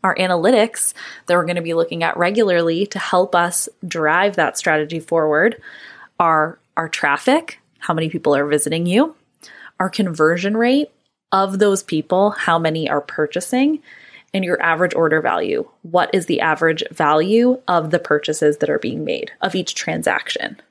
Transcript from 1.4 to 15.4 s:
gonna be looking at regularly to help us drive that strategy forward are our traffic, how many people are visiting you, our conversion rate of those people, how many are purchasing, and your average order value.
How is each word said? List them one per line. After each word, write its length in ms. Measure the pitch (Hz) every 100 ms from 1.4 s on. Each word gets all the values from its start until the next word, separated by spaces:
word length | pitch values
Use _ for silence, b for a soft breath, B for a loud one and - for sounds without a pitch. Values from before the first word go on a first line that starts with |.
| 165
gonna 160 | 175
be 120 | 165
looking 300 | 165 165 165
at 140 | 165 -
regularly 680 | 175 208 214 175 165 165 202
to 120 | 190
help 360 | - 185 185 175
us 320 | 175 175 - _ 180
drive 500 | 165 151 165 202 185
that 220 | 151 -
strategy 420 | - 156 151 165
forward 640 | 160 170 156 151 202 226 B B B B B _
are 380 | 170 160 156 165 _ -
our 100 | 160
traffic, 720 | - 147 143 - 285 330 - _ _
how 140 | -
many 160 | 160 160
people 260 | 160 151 139
are 120 | 143
visiting 380 | 147 147 160 175
you, 300 | 196 311 - _ _ B B B B
our 100 | 185
conversion 680 | - 190 160 156 175 190 214
rate 360 | 233 269 294 _ _ _ _
of 280 | 190 190 190
those 240 | 208 196
people, 480 | - 156 151 185 202
how 260 | 202 - 170
many 320 | 165 160 156
are 120 | 147
purchasing, 800 | - - 151 175 180 254 285 302 B B B B B
and 100 | 196
your 180 | 185 175
average 340 | 165 160 175 -
order 260 | 165 156
value. 480 | - 87